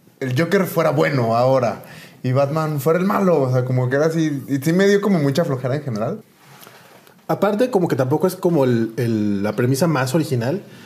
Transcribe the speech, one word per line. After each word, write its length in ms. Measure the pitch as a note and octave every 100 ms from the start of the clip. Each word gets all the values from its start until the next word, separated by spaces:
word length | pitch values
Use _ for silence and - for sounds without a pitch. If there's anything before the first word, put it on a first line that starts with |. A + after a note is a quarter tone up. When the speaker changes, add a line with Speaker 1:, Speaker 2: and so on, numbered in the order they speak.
| _ -
Speaker 1:
el 180 | C3 B2+
Joker 280 | E3+ G3 E3+
fuera 240 | E3 D#3
bueno 440 | D3 D#3+ C3+ A2+
ahora 480 | A2+ B2+ C3 A#2 F#2+ - - - -
y 100 | B2+
Batman 460 | B2+ C#3 D#3+ D#3 D3+
fuera 180 | C#3 E3+
el 80 | F#3+
malo? 340 | G#3 F#3+ D#3+
O 100 | C3
sea, 140 | B2+
como 240 | B2 B2+ B2
que 80 | C#3
era 100 | D#3+
así, 360 | E3 D#3 C#3+ A#2+
y 120 | C#3
sí 160 | B2+
me 120 | F3 G3+
dio 140 | G3+
como 180 | G#3 F3+
mucha 220 | C#3 C3+ D3+
flojera 300 | B2+ B2+ C#3+
en 60 |
general. 400 | C3+ G#2 A#2 A3 - _ - - - - - - - _ -
Speaker 2:
Aparte, 420 | D#3+ G3 G#3 B3
como 160 | G3+ E3
que 80 |
tampoco 320 | C3+ B2+ D3+ F#3
es 80 |
como 300 | F3+ F3+ E3
el, 280 | C3 A#2 A2+ -
el, 480 | A#2+ A2 G#2 G2+
la 100 | G2+
premisa 320 | G#2 A#2+ C3+ F3
más 300 | C#3+ B2+ E3+
original. 460 | D3 B2 A#2 F#3+ - -